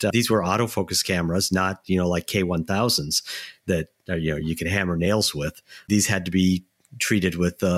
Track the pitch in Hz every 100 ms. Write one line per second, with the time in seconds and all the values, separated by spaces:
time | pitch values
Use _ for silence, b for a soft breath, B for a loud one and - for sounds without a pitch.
0 | 107 110 120 110 90 104 113 - 90 92
1 | - 92 85 90 - 92 92 95 - 92
2 | 90 87 - 104 90 87 82 98 120 -
3 | 73 - B B B B - 85 78 _
4 | - 85 80 76 78 80 82 98 90 85
5 | 87 107 - 76 71 - B B - 104
6 | 98 98 90 92 92 90 - _ _ 120
7 | - 107 90 85 87 - 95